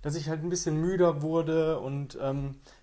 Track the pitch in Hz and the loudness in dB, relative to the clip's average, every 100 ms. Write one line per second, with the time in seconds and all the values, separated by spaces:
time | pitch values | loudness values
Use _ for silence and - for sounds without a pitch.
0 | 147 156 147 156 170 175 - 156 170 190 | -4 -4 -4 -4 -2 -2 0 0 2 4
1 | 175 151 151 165 156 160 160 151 127 139 | 4 4 0 0 2 2 2 0 -2 -4
2 | 143 - 135 139 139 135 - - | -6 -4 -4 -2 -4 -8 -18 -20